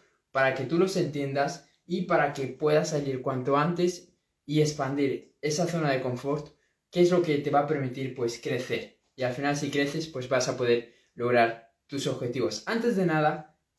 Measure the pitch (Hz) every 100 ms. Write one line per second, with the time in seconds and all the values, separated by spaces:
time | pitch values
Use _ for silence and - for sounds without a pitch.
0 | _ _ _ 135 135 131 123 170 185 185
1 | 135 147 139 139 143 - - _ - 190
2 | 175 160 143 143 131 - 151 151 - 151
3 | 139 131 139 127 127 139 156 175 175 -
4 | - _ _ _ - 147 147 - 131 143
5 | 139 117 - _ 151 151 170 170 151 131
6 | 127 123 135 147 147 _ _ _ _ 180
7 | 175 175 165 143 147 143 147 147 131 127
8 | 131 123 120 - 147 127 123 110 - _
9 | _ - 127 123 143 143 147 143 143 160
10 | - 131 123 131 127 123 123 120 - _
11 | _ - 120 123 113 - - _ _ 143
12 | 143 127 123 123 - - - 226 240 190
13 | 180 156 151 160 - _ _